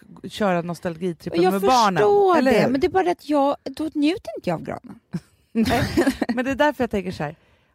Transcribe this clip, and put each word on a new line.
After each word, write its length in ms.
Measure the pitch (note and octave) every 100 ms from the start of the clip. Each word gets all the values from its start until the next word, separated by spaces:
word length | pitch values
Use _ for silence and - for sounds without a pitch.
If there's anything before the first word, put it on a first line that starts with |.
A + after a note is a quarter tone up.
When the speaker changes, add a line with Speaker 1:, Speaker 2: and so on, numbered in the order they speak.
| - - F#3+
Speaker 1:
köra 320 | - G#3 F3
nostalgitrippen 760 | E3+ E3 F3+ D#3+ F#3 D#3+ - E4+
Speaker 2:
Och 60 | F4+
jag 60 |
Speaker 1:
med 80 | G3+
barnen. 320 | G4 B3 G#3+ F3+
Speaker 2:
förstår 400 | G#4 G4+ F#4+ E4
Speaker 1:
Eller 140 | C4
Speaker 2:
det, 100 | G#3+
Speaker 1:
hur? 80 | A3+
Speaker 2:
men 120 | C4+
det 60 | F4+
är 40 |
bara 120 | F#4
det 80 | F4
att 180 | - -
jag, 260 | D4 C#4 C#4
då 200 | - C4+ D4+
njuter 380 | D4+ D4 G4 - D#5
inte 120 | -
jag 60 | D#3+
av 80 |
granen. 360 | C#3 - - - _
<laughs> 80 | E3+ - _ _
Speaker 1:
Nej, 320 | A3+ A3+ B3 C#4+ - E4+
<laughs> 240 | - - A#3+
men 100 | B3+
det 60 |
är 40 | C4+
därför 280 | D4 C#4+
jag 80 | A#3
tänker 200 | G#3 F3+
så 120 | -
här. 120 | D3 E3 _ _ _